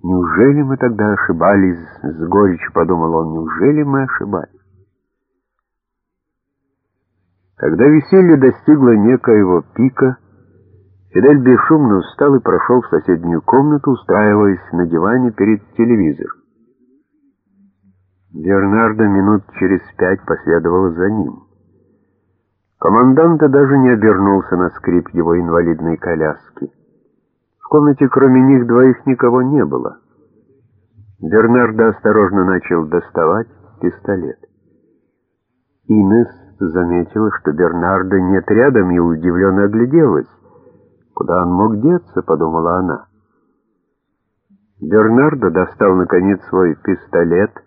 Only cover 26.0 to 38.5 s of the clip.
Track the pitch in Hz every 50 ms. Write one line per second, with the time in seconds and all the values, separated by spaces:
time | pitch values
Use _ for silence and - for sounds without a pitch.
26 | - - 85 80 78 76 73 - _ _ _ - - - _ _ _ _ _ _
27 | _ _ _ _ _ _ _ _ _ _ _ _ _ - - 151 147 147 143 135
28 | 147 127 - 135 135 135 127 131 127 131 139 131 120 117 117 120 127 131 123 -
29 | - - 131 123 135 123 120 127 127 127 143 147 107 71 69 64 64 - - _
30 | _ _ _ _ _ _ _ _ _ _ _ _ _ _ _ _ _ _ _ _
31 | - _ _ _ - - 104 110 110 117 120 123 120 113 110 107 113 113 101 -
32 | - 110 104 107 104 92 95 101 92 92 95 90 - - 90 85 82 76 78 87
33 | 85 - _ - 82 80 87 107 113 _ _ _ _ _ _ _ - 87 87 -
34 | _ - 101 95 85 69 - _ - _ _ _ _ _ _ _ _ _ _ _
35 | _ _ _ _ _ _ _ _ _ _ _ _ _ _ _ _ _ - 107 107
36 | 101 98 104 117 117 113 - - _ _ _ _ 101 85 80 90 90 87 87 87
37 | 85 - - 107 110 107 92 - _ - 76 76 90 85 82 87 82 87 95 95
38 | 92 95 95 98 92 90 98 95 87 -